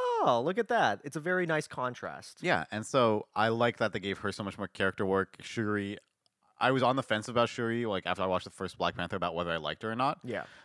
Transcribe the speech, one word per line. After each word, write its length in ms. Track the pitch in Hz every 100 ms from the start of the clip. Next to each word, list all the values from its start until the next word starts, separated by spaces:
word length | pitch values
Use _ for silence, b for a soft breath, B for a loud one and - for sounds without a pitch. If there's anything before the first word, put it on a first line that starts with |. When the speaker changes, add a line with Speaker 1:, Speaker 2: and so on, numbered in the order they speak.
Speaker 1:
"Oh, 400 | 494 466 160 120
look 140 | 139 190
at 120 | 220
that." 340 | 233 131 101
It's 120 | 143 160
a 40 |
very 240 | 156 185
nice 240 | 175 156 -
contrast. 720 | - 127 123 87 71 - -
Speaker 2:
Yeah, 220 | 165 113 78
and 160 | 104 113
so 400 | 139 120 107 - -
I 120 | 110
like 280 | 113 120 -
that 160 | 110
they 80 | 98
gave 200 | 98 95
her 120 | 101
so 100 | -
much 140 | 101 -
more 120 | 98
character 360 | - 98 -
work. 320 | 98 95 95 -
Shuri, 580 | - - 107 104 98 104 _ _ _ _ _ -
I 120 | 123
was 120 | 135
on 140 | 123 135
the 60 |
fence 260 | - 107 107
about 220 | 120 117
Shuri, 340 | - 113 117
like, 220 | 113 95 85
after 160 | 90
I 40 | 95
watched 180 | 92 92
the 40 |
first 280 | - 95 -
Black 180 | 87 87
Panther, 200 | 85 98
about 180 | 87
whether 160 | 82 87
I 60 | 82
liked 240 | 76 78
her 100 | 113
or 40 | 113
not. 240 | 135 156
Speaker 1:
Yeah. 200 | 123 101 - B